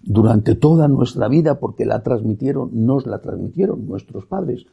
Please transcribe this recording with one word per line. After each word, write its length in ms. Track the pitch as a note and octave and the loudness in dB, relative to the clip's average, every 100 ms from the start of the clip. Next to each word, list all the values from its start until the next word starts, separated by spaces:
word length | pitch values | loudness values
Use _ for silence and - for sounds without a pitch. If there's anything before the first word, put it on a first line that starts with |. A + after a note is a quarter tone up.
durante 520 | - G#2 A2 A2+ A2 | -2 2 4 4 2
toda 340 | G#2+ D3+ E3 D3+ | 4 4 6 4
nuestra 400 | C3 B2 - A2 | 2 0 -2 0
vida 320 | D3 D#3 C#3 | 2 2 0
porque 260 | A#2+ - A2 | -4 -4 -4
la 180 | A2 | -2
transmitieron, 680 | - A#2+ A2 A2 C3+ C#3+ - A2+ A2+ | -2 -2 -2 -2 -2 -4 -4 -2 0
nos 220 | C3+ A#2 | 0 -2
la 120 | G#2 | -8
transmitieron 680 | - F2 F#2+ D#3+ F#3+ - G#2 | -8 -8 -6 -2 -2 -2 -8
nuestros 400 | F#2 - - - | -10 -12 -14 -8
padres 400 | - E3 - - | -6 -6 -8 -12